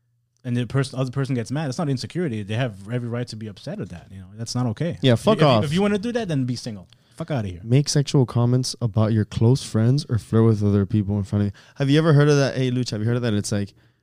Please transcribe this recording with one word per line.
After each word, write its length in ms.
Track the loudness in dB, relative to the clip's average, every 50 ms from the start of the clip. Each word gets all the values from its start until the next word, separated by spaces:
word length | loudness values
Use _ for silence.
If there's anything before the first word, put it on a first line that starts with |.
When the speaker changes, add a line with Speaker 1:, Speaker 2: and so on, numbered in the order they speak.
| _ _ _ _ _ _ _ _ -8
Speaker 1:
and 120 | -6 -4
the 100 | -4 -4
person, 300 | -2 -2 -2 -2 -2 -4 -4
other 100 | -4 -4
person 240 | -4 -4 -4 -4 -4
gets 160 | -4 -4 -4
mad. 160 | -6 -6 -6
That's 120 | -6 -4 -4
not 100 | -4 -2
insecurity. 560 | -2 -4 -6 -8 -6 -6 -4 -4 -4 -6 -6
They 100 | -4 -4
have 340 | -4 -4 -4 -6 -10 -12 -8 -8
every 160 | -6 -6 -6
right 180 | -6 -6 -8
to 80 | -8 -10
be 140 | -12 -12 -12
upset 320 | -14 -14 -12 -12 -10 -10
at 80 | -10 -12
that. 180 | -12 -16 -18 -18 -20
You 80 | -20
know, 80 | -18 -18 -14
that's 180 | -12 -10 -6 -4
not 120 | -2 -2
okay. 320 | -2 -2 -4 -4 -6 -4 0 2
Speaker 2:
Yeah, 120 | 2 2
Speaker 1:
If 60 | 4
Speaker 2:
fuck 200 | 4 2 4 6
Speaker 1:
you, 60 | 6
Speaker 2:
off. 180 | 6 6 4 2
Speaker 1:
if 80 | 0 0
you 80 | 0 2
wanna 160 | 2 0 0
do 140 | -2 -4 -4
that, 160 | -4 -4 -2
then 160 | -2 -2 -2
be 100 | -2 -4
single. 320 | -6 -8 -10 -12 -12 -14 -18 _ _ _ _ _
Fuck 160 | -12 -8 -6 -4
outta 160 | -4 -4 -6
here. 120 | -8 -10 -2
Speaker 2:
Make 240 | 0 2 2 2 2
sexual 360 | 0 0 0 2 2 2 2
comments 520 | 2 2 2 2 4 2 2 0 -2 -4 -4
about 320 | -4 -2 0 2 2 2 2
your 120 | 2 0
close 400 | 0 0 2 4 4 4 2 0
friends 420 | -2 -2 2 2 2 2 2 0 -2
or 80 | -4 -4
flirt 260 | -2 0 2 4 4
with 180 | 4 4 4 2
other 240 | 2 2 2 2
people 320 | 2 0 0 0 0 -2 -2
in 60 | -2
front 160 | -2 -2 0 0
of 40 |
you. 60 | -2 -4 -8 -14 _ _
Have 160 | -4 0 2
you 80 | 4 4
ever 140 | 4 6 6
heard 160 | 6 6 6
of 80 | 4
that? 200 | 4 2 2 0
Hey, 140 | -2 -2 0
Luch, 200 | 0 -2 -2 -2 -4
have 80 | -2
you 60 | -2 -2
heard 80 | 0
of 60 | 0 0
that? 120 | 0 0
It's 160 | 0 0 -2
like, 240 | -2 -2 -4 -4 -8 _ _ _ _ _